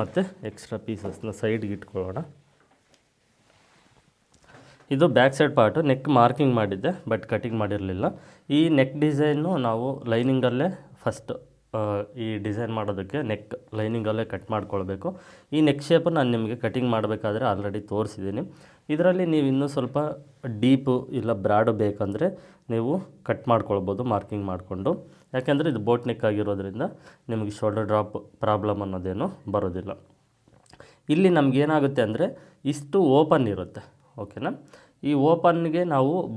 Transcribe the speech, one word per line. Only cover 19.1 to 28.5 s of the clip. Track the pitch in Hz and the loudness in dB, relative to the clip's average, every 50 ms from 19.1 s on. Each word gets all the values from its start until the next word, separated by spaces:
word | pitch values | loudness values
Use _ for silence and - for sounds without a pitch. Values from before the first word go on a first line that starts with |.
| 175 185 180 170 160 | 4 2 2 2 2
ನೀವು | 156 143 135 | 2 2 2
ಇನ್ನೂ | 131 135 143 143 143 | 2 2 0 -2 -2
ಸ್ವಲ್ಪ | 147 123 123 - 143 151 151 135 - - - _ _ - 131 110 104 117 | -2 -4 -2 -2 -2 -4 -4 -6 -10 -14 -20 _ _ -10 -10 -4 2 4
ಡೀಪು | 127 135 135 139 139 127 127 - - 147 127 | 4 4 4 4 2 0 0 0 -4 -6 -4
ಇಲ್ಲ | 101 113 117 98 95 | -2 -2 -2 0 2
ಬ್ರಾಡು | 104 104 104 113 117 113 123 107 | 2 4 4 4 4 2 2 0
ಬೇಕಂದರೆ | 101 101 - 104 98 98 - 160 190 185 - - - - _ _ - 117 | 0 0 -2 -4 -4 -2 -2 -2 -2 -4 -6 -14 -20 -20 _ _ -4 -4
ನೀವು | 113 113 127 156 190 - - - - - - | -2 -2 -2 -2 -4 -6 -10 -16 -10 -4 -4
ಕಟ್ | 113 - - 123 | -4 -2 2 2
ಮಾಡ್ಕೊಳ್ಬೋದು | 113 110 107 - 104 98 95 95 98 92 123 127 110 | 2 2 2 2 -2 -2 -2 -2 -4 -2 -2 -2 -2
ಮಾರ್ಕಿಂಗ್ | 101 98 - 110 104 98 95 | -2 -2 -4 -6 -6 -4 -4
ಮಾಡಿಕೊಂಡು. | 90 90 90 - 98 90 98 131 180 180 - - - - _ _ - | -6 -8 -8 -8 -8 -4 -2 -2 -2 -2 -6 -16 -20 -20 _ _ -6
ಯಾಕೆಂದರೆ | 131 127 - 143 139 156 165 131 | -4 0 0 0 2 2 0 -2
ಇದು | 110 104 113 | -2 0 0
ಬೋಟ್ | 120 117 120 120 | 0 0 0 -2
ನೆಕ್ | 113 110 - 110 | -4 -2 0 0
ಆಗಿರೋದ್ರಿಂದ | 104 104 104 104 101 98 98 98 95 110 147 214 - - - - - _ _ - 113 | 0 0 0 -2 -2 -4 -4 -6 -6 -6 -6 -6 -8 -10 -20 -20 -20 _ _ -6 -6
ನಿಮಗೆ | 110 107 104 104 - | -4 -4 -6 -6 -2
ಶೋಲ್ಡರ್ | - 107 101 110 110 95 | -2 -2 0 0 0 0
ಡ್ರಾಪ್ | 107 107 104 104 - - - - _ - - | 0 0 0 -2 -6 -12 -12 -14 _ -4 0
ಪ್ರಾಬ್ಲಮ್ | 110 | 0